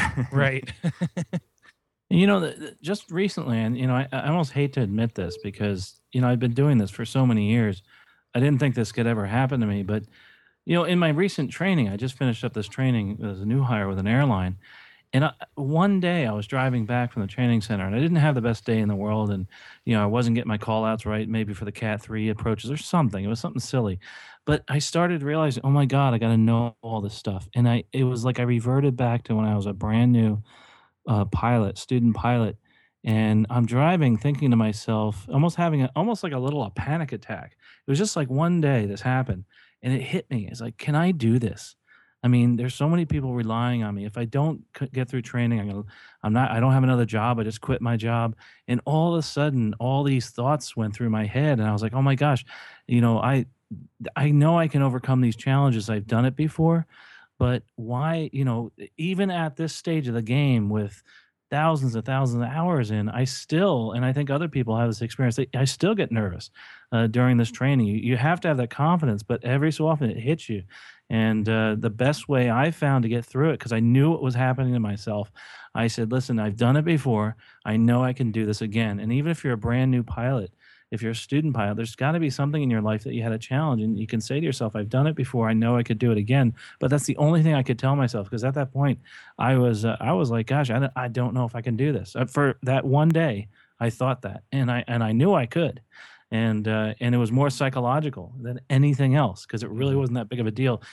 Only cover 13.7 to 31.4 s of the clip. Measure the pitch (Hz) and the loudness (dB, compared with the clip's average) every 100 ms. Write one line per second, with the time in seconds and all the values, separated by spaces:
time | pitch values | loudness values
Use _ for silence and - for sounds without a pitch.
13.7 | 110 98 95 98 123 143 98 92 92 - | 0 -2 -2 0 2 2 2 -2 -4 -12
14.7 | - - _ _ - 151 - - - 139 | -20 -20 _ _ 0 0 -2 -12 -8 -2
15.7 | 156 202 196 175 175 123 104 101 135 131 | 2 2 2 0 0 0 -2 -4 -2 0
16.7 | 123 107 123 120 - 95 - 123 117 - | 0 -2 -2 -2 -4 -6 0 2 2 0
17.7 | 104 95 110 160 170 151 131 117 110 - | -2 -2 0 2 4 4 2 0 -2 0
18.7 | 110 104 101 104 107 104 98 95 - - | 0 0 0 -2 0 0 -2 -6 -12 -20
19.7 | - - 110 104 117 117 117 113 107 107 | -10 -2 0 2 2 2 0 0 -4 -2
20.7 | 110 110 110 107 107 107 113 104 101 104 | 0 0 -2 -4 -4 -2 -2 -4 -6 -10
21.7 | - 110 107 - 110 110 107 117 110 117 | -6 -6 -6 -6 -4 -2 -2 -2 -4 -4
22.7 | 151 - 175 135 95 98 113 - - - | -8 -2 0 2 0 -4 -4 -6 -8 -4
23.7 | 131 110 92 - - - - - 151 - | -2 -2 -4 -10 -20 -20 -8 -2 -2 0
24.7 | 139 139 165 175 170 139 156 156 123 135 | -4 -2 0 0 0 -2 0 0 0 2
25.7 | 143 139 135 139 117 113 113 110 117 117 | 4 4 2 2 2 2 4 4 4 0
26.7 | - 117 110 101 104 - 95 85 123 120 | -6 -8 -6 -6 -6 -6 -6 -4 0 2
27.7 | 117 - 131 131 123 127 123 123 120 117 | 2 -2 -2 0 0 -2 0 0 0 2
28.7 | 135 143 127 123 117 - 110 110 104 98 | 2 2 2 0 0 -2 0 2 0 -2
29.7 | 95 107 110 123 120 110 104 - - - | -4 0 4 4 6 4 0 -6 -18 -20
30.7 | - _ _ - 107 98 - | -20 _ _ -2 0 0 0